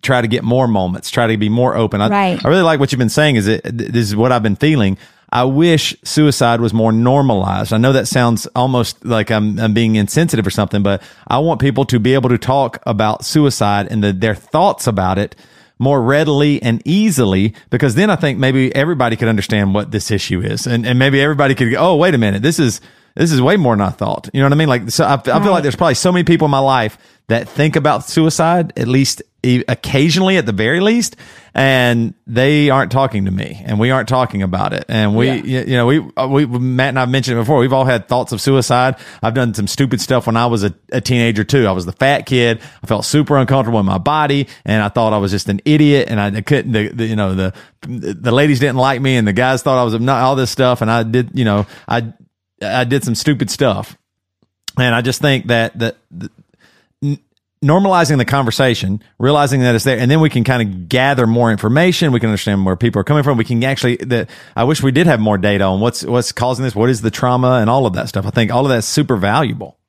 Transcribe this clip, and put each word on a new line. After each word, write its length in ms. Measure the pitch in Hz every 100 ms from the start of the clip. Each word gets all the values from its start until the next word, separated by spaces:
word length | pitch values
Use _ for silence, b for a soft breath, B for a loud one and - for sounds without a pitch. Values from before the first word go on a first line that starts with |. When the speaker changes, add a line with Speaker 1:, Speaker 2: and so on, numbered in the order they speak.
Speaker 1:
try 200 | - 127
to 60 | 113
get 160 | 120
more 240 | 117 123 127
moments, 440 | 104 92 90 -
try 160 | - 117
to 100 | 110
be 120 | 104
more 260 | 117 123 -
open. 260 | 110 -
I, 80 | 107
Speaker 2:
Right. 340 | 202 196 175
Speaker 1:
I 40 | -
really 160 | 175
like 160 | 170 156
what 120 | 139
you've 60 | 127
been 120 | 120
saying 260 | 127 151 123
is 120 | 101
it, 140 | 110
th-, 280 | - 117 -
this 140 | 117 107
is 80 | 104
what 160 | 123
I've 100 | 123
been 120 | 110 98
feeling. 420 | 147 156 101 95 b b b
I 140 | 120
wish 500 | 127 139 170 160 - - -
suicide 560 | - 151 - 120 117
was 120 | 117
more 200 | 110 113
normalized. 800 | 110 120 139 139 104 95 95 107
I 40 | 110
know 140 | 123
that 160 | 135 -
sounds 400 | 135 120 113 - -
almost 480 | 127 127 113 -
like 260 | - 113 104
I'm, 300 | 110 107 98
I'm 140 | 113
being 240 | 107 113 110
insensitive 500 | 101 147 170 120 95
or 40 |
something, 320 | - 101 104
but 200 | 101 98 B B B
I 120 | 123
want 200 | 160 135
people 240 | 139 135 139
to 140 | 123
be 140 | 110
able 160 | 135 131
to 80 | 120
talk 440 | - 135 131 - -
about 400 | 107 107 107 -
suicide 640 | 156 143 - 104 101 98
and 100 | 107
the, 120 | 104
their 200 | 95 110 104
thoughts 520 | - 156 196 - -
about 300 | 104 92 95
it 160 | 104 - b b b b
more 220 | 127 139
readily 600 | 117 139 156 139 147 143
and 180 | 120 113 -
easily, 680 | 180 220 139 113 95 104 B B
because 260 | 127 143 113
then 140 | 208
I 60 | 175
think 240 | 147 113
maybe 340 | 131 135 131
everybody 440 | - 147 160 123 113
could 100 | 117
understand 460 | 110 - 110 98 98
what 160 | 101
this 200 | 107 -
issue 280 | 101 - 92
is. 260 | 101 110 -
And, 200 | 120 120
and 100 | 123
maybe 220 | 135 139
everybody 340 | 143 147 143 135
could 160 | 123
go, 60 | 120 165
"Oh, 40 | 165
wait 180 | 175 143
a 20 |
minute, 240 | 110 98
this 160 | 123 165
is, 220 | 135 - b b b
this 180 | - 165
is 100 | 147
way 160 | 127 208
more 180 | 135 107
than 100 | 98
I 40 |
thought." 380 | - 104 - -
You 60 | 135
know 60 | 139
what 80 |
I 20 | 143
mean? 140 | 156
Like, 200 | 123 98
so 120 | -
I, 120 | 131 139
I 20 |
feel 160 | -
like 120 | 135 202
Speaker 2:
Right. 160 | 180
Speaker 1:
there's 120 | 143 -
probably 200 | 170 -
so 160 | 185
many 100 | 180
people 220 | 160 170 156
in 60 |
my 80 | 139
life 380 | 135 131 110 - b b _
that 200 | 117 -
think 260 | - 151 156
about 300 | 147 113 -
suicide, 680 | - 160 - 165 175 165 -
at 100 | 120
least 340 | 131 135 - - _
e-, 180 | 127 123 -
occasionally, 680 | 127 - 127 156 160 190 190
at 80 | 117
the 80 |
very 260 | 98 110 165
least, 380 | 196 233 196 - B B B
and 600 | - 135 131 123 120 113 - -
they 440 | 117 135 151 147
aren't 200 | 135 127
talking 360 | 127 135 110 95
to 60 |
me, 300 | 92 - - -
and 120 | 107
we 100 | 117
aren't 160 | 131 110
talking 340 | 127 123 101
about 280 | 98 92 98
it. 140 | 98 -
And 260 | 113 107
we, 140 | 107 127
Speaker 2:
Yeah. 320 | 131 - 131
Speaker 1:
y-, 60 | -
you 80 | 127
know, 100 | 120
we, 120 | 151 113 -
uh, 100 | 131
we, 160 | 139 147
Matt 440 | 123 127 127 135
and 100 | 131
I've 100 | 127
mentioned 280 | 135 127 120
it 40 |
before. 180 | 113 147
We've 140 | 123
all 100 | 131
had 240 | 131 120 -
thoughts 240 | 123 123
of 80 | 113
suicide. 560 | - 135 117 123 127 127 B B
I've 120 | 110
done 200 | 120 120
some 140 | 104 101
stupid 320 | - 135 107
stuff 260 | - 127 117
when 120 | 113
I 80 | 120
was 180 | 117
a, 100 | 101 85 _
a 80 | 131
teenager 420 | - 123 117 107
too. 240 | 107 139 110
I 60 |
was 120 | 92 87
the 60 |
fat 340 | - 135 143 -
kid. 340 | 127 120 113 B B
I 60 | -
felt 160 | 107
super 320 | - 147 147 143
uncomfortable 460 | 131 135 117 117
in 40 | 95
my 120 | 95
body, 500 | 87 151 151 143 139 B
and 180 | - 107
I 60 | 104
thought 240 | 123 113
I 60 | 107
was 140 | 98
just 180 | 98 -
an 100 | 98 -
idiot. 420 | 151 147 139 -
And 120 | 110
I 180 | 101 104
couldn't, 320 | 107 143 -
the, 160 | 110 104
the, 160 | 120 110
you 100 | 110
know, 180 | 98 95
the, 180 | 95 B B B
the 500 | - 123 76 98 123
ladies 300 | 120 151 131
didn't 160 | 139 131
like 240 | 131 127
me, 160 | 135 131
and 100 | 107
the 60 |
guys 300 | 101 127 131
thought 140 | - 131
I 20 |
was 160 | 123 113
not 240 | 123 131
all 140 | 127 135
this 120 | 127
stuff. 300 | - 127 123
And 80 | 110
I 140 | 117
did, 280 | 113 120 123 -
you 60 |
know, 220 | 113 101 101 B B
I, 240 | 120 113 - _ _ _ _
I 240 | 104 120 123
did 180 | 135
some 120 | - 113
stupid 340 | - 143 113
stuff. 480 | - 135 98 107 - _ _ _ _ _ _ - -
And 160 | 127 117
I 60 |
just 180 | 117 127
think 280 | 147 131 107
that, 300 | 120 113 -
that, 180 | 113 - _ 85 90 _ _ _ b b b _
n-, 160 | 143 143 _ _ _ _
normalizing 540 | 139 170 196 185 156 143
the 80 | 120
conversation, 760 | 143 123 - 135 117 95 104 b b
realizing 420 | 123 147 143 135
that 120 | 123 113
it's 80 |
there, 140 | 135 120
and 120 | 123
then 80 | 156
we 80 | 156
can 140 | 127
kinda 220 | 117 123 110
gather 600 | 92 87 123 131 139 120
more 240 | 117 117
information. 600 | 107 110 131 180 175 160
We 80 | 123
can 100 | 113
understand 360 | 104 - 101 95
where 100 | 92
people 240 | 117 107
are 40 |
coming 200 | 95 147
from. 140 | 143 127
We 80 | 113
can 180 | 120
actually, 340 | 127 135 127 120
the, 300 | - 120 - B B -
I 80 |
wish 180 | 120 156
we 80 | 135
did 160 | 131 175
have 120 | 127
more 180 | 107 101
data 260 | 104 101
on 160 | 98 95
what's, 240 | 113 -
what's 280 | - 120 117
causing 320 | - 120 120
this, 120 | 131 101
what 140 | 117
is 120 | 123
the 100 | 110
trauma, 420 | - 123 127 127
and 160 | 127 110
all 160 | 131 123
of 80 |
that 160 | 90 -
stuff. 160 | 101 98
I 40 |
think 220 | 120 110
all 140 | 120 139
of 40 |
that's 180 | 123 104
super 300 | - 147 117
valuable. 600 | 98 120 139 113 98 _